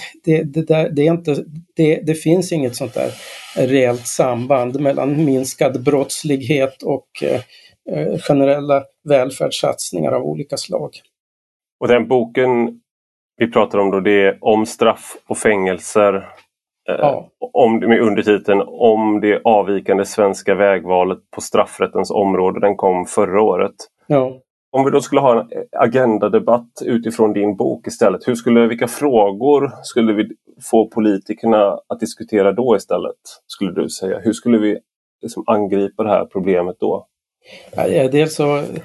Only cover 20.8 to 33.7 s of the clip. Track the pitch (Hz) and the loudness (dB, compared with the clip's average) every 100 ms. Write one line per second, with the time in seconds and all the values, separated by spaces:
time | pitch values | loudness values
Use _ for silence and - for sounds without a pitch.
20.8 | 87 92 92 92 _ - - 107 98 - | 0 0 0 -4 _ -14 -4 0 0 -2
21.8 | 95 95 92 107 98 92 92 95 101 98 | -4 -2 -4 0 0 2 0 0 -2 0
22.8 | 98 90 90 - 95 98 107 90 98 _ | 0 0 -2 -2 0 2 2 0 -4 _
23.8 | - _ - 143 131 127 _ _ _ 131 | -20 _ -2 0 0 -8 _ _ _ 0
24.8 | 135 139 123 143 139 113 - 95 95 - | 2 0 2 2 4 2 0 -10 -10 0
25.8 | 120 127 123 107 104 107 110 120 117 - | 2 2 2 2 2 0 2 0 -2 -10
26.8 | - 117 117 113 110 101 104 98 135 127 | -4 -2 -2 0 0 2 -2 0 -4 -4
27.8 | - - 107 92 - 117 127 117 117 120 | -8 0 0 0 -2 -2 2 4 4 0
28.8 | 120 - 147 117 101 98 135 143 139 - | -6 -2 0 4 2 2 2 2 2 -8
29.8 | - 123 110 107 107 - _ _ - 113 | -4 0 2 2 -2 -6 _ _ 0 2
30.8 | 107 120 107 98 - 107 113 110 101 - | 2 0 0 0 -4 -4 0 2 2 0
31.8 | - 117 113 - 117 107 98 98 127 101 | -8 -8 -8 -8 -4 2 2 2 0 0
32.8 | - 90 87 - - - _ - 95 | 0 -4 -4 -10 -20 -20 _ -6 -6